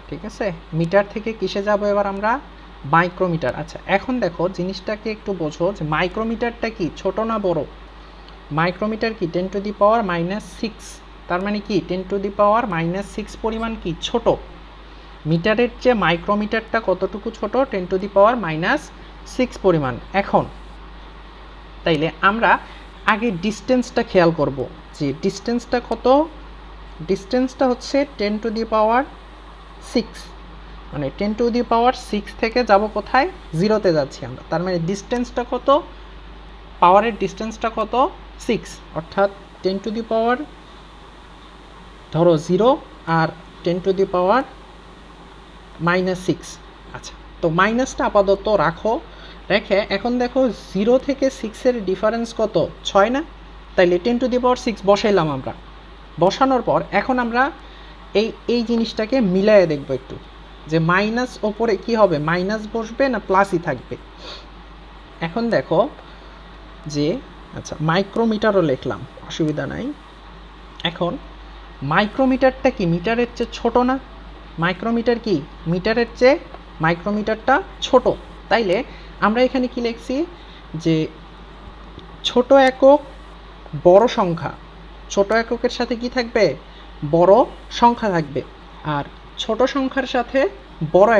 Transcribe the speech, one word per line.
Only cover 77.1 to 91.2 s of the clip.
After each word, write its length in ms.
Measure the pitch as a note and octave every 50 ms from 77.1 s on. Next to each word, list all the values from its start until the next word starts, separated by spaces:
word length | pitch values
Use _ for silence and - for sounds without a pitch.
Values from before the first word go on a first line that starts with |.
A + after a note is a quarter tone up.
| G#3 G#3+ G#3+ A3 A3 A3 - - C#4 F4+ G4 - - - -
ছোট। 200 | - - A#3+ - G3+ C#3 - - - - - - -
তাইলে 260 | G3 A#3 A3+ F#3 F3 - - - - - - - - - F#3+
আমরা 160 | G#3 A3 B3 B3+
এখানে 200 | B3+ - C4 B3 B3 -
কি 60 | B3 A#3+
লিখছি? 280 | A3+ A3+ A3+ - - B3+ C#4+ E4+ - - - - - - - - - - D#3+ -
যে 120 | E3 D#3+ D#3 D#3 - - - - - - - - - - - - - - - - - - - - - - - - -
ছোট 200 | - A#3+ B3 - C#4 C#4 C4 B3+
একক 280 | C4 - C4+ C4+ C#4+ D4 - - - - - - - - - - - - - - - C#3+ -
বড় 180 | F3 F3+ G3+ A#3 B3 -
সংখ্যা, 340 | A#3 G3 F3 E3 E3 C#3+ - - - - - - - - - - - - - -
ছোট 160 | G3+ G3 - A3 A3+
এককের 320 | A3+ - A#3+ A#3 - A#3+ -
সাথে 160 | - B3 A#3+ B3 A3+
কি 80 | B3 A#3+ -
থাকবে? 300 | C4 A#3+ A3+ - A#3 G3+ D#3 C3 - - - - - - - - - D#3 C#3+ D#3+
বড় 180 | E3 F3 F#3+ G3+ A#3+ E4 - - - - - - -
সংখ্যা 300 | A#3+ A#3 A#3+ - A3+ G#3 F3+
থাকবে, 260 | E3+ D#3+ C#3+ D3 C3 - - - - - - - - - D#3 D3+
আর 100 | C#3+ C#3 - - - - - - - -
ছোট 160 | - A3 A3 B3+ C4 -
সংখ্যার 320 | C#4 C4 C4 - C4+ C4 - -
সাথে 240 | B3 A#3+ - - C4+ D4 G4 - - - - - - E3 C#3+ -
বড় 160 | F3+ G3+ A3+ A3+ G3+